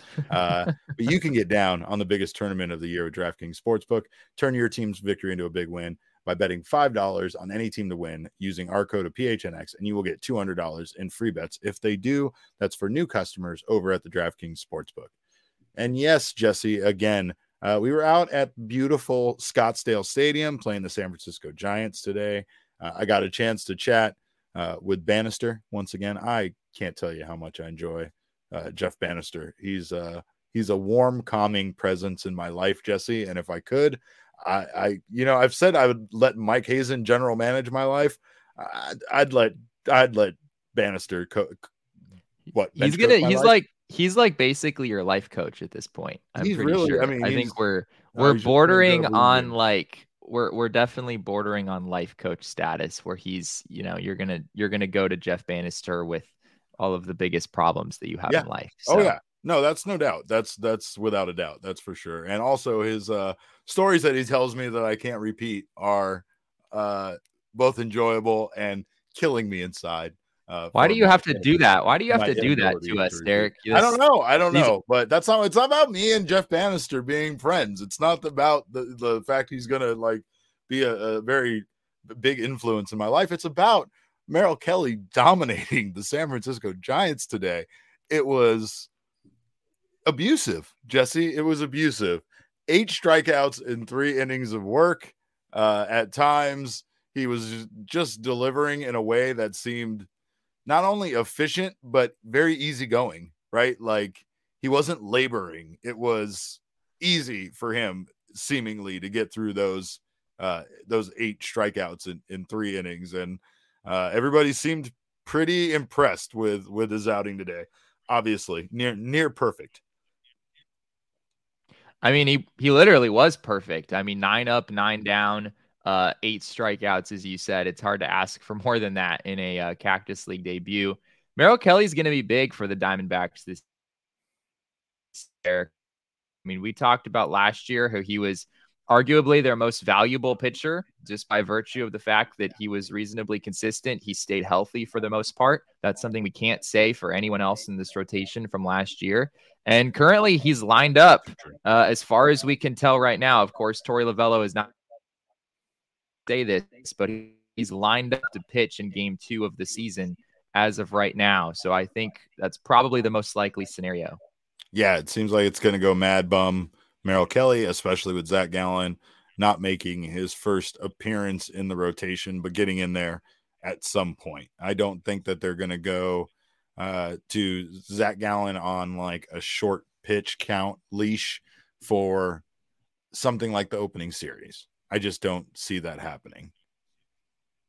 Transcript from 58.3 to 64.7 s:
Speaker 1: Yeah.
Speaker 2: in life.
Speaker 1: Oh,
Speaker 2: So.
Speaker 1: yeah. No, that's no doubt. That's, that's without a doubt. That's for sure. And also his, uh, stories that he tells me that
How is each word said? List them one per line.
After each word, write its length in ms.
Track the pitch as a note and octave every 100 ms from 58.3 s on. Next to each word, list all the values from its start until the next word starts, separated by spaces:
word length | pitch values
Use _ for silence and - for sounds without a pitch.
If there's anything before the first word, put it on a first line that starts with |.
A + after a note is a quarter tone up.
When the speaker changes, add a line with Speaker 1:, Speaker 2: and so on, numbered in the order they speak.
Speaker 1:
Yeah. 80 | D#3+
Speaker 2:
in 60 | -
life. 260 | - - _ -
Speaker 1:
Oh, 80 | F3+
Speaker 2:
So. 60 |
Speaker 1:
yeah. 180 | F#3+ G#2+ - _
No, 180 | - D#3+
that's 240 | C#3+ D#3 F#3+
no 120 | F#3
doubt. 300 | C#3+ E2 -
That's, 280 | A2 A2 -
that's 420 | A2+ A2 - -
without 320 | G#2+ G2+ F2+
a 40 |
doubt. 260 | F2 E2 D2
That's 200 | F#2+ F#2
for 120 | -
sure. 300 | F2 F2 E2
And 180 | E2+ G#2
also 400 | A#2+ C3+ C3 A2
his, 300 | A2 A2 G2
uh, 220 | G#2 F#2+ F#2 _ _ -
stories 360 | - G3 F3
that 120 | D3+ C3
he 80 |
tells 320 | B2 C3 B2+ A#2+
me 140 |
that 140 | B2